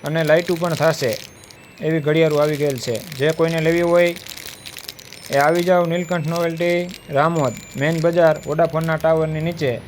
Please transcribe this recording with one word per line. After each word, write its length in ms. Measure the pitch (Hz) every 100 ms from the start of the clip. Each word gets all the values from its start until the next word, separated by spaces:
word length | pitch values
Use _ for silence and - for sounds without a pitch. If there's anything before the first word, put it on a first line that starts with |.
અને 200 | 147 160
લાઇટો 320 | 151 160 175
પણ 180 | 170 175
થશે 440 | 156 156 156 131 101 - - - - - -
એવી 180 | 156 160
ઘડિયાળો 380 | 147 156 156 147
આવી 200 | 151 147
ગયેલ 220 | 147 127
છે. 160 | 123 110 - 139
જે 120 | 147
કોઈને 300 | 156 165 165
લેવી 200 | 160 170
હોય 340 | 170 175 175 170 - - - - - - - - - - -
એ 60 | 139
આવી 260 | 147 175
જાઓ 220 | 175 180
નીલકંઠ 420 | 170 175 170 175 151
નોવેલ્ટી, 640 | 170 170 165 175 175 175 - -
રામોદ, 440 | 139 160 165 131 104 -
મેઇન 260 | 135 147 165
બજાર, 340 | 170 170 165 151
વોડાફોનના 500 | - 151 165 156 165
ટાવરની 460 | 160 160 160 156 156
નીચે. 400 | 165 165 139 113